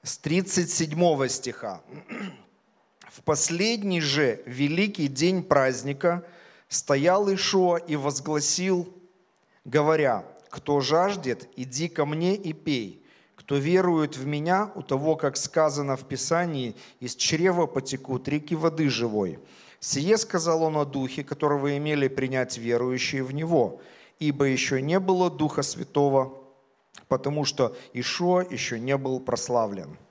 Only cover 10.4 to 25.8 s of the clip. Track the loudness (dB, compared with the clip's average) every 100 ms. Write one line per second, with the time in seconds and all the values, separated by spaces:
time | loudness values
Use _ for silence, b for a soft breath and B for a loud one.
10.4 | -18 -14 0 0 4 2 2 0 -4 -6
11.4 | -8 -12 -10 -6 -6 -2 -2 0 0 0
12.4 | -4 -8 -2 -2 -4 -12 b b b _
13.4 | -4 -2 2 4 4 2 0 -4 -4 -4
14.4 | 0 0 0 -8 -4 -2 0 0 0 -2
15.4 | -4 2 2 2 -4 -4 -6 -8 -2 0
16.4 | 0 -4 -6 -10 B B -12 -4 -2 2
17.4 | 2 2 0 -2 -4 -8 -6 -6 -2 -4
18.4 | -2 0 0 2 0 2 0 0 -2 -4
19.4 | B B B B -6 -2 2 2 2 -2
20.4 | 0 2 2 0 -2 -2 -4 -6 -8 -2
21.4 | 0 2 0 -2 -2 2 0 0 -2 -2
22.4 | -2 -4 0 0 0 -2 -2 -4 -4 -6
23.4 | 0 2 2 -2 B B B _ -2 2
24.4 | 2 2 0 -2 2 0 2 2 2 2
25.4 | -2 0 -4 -6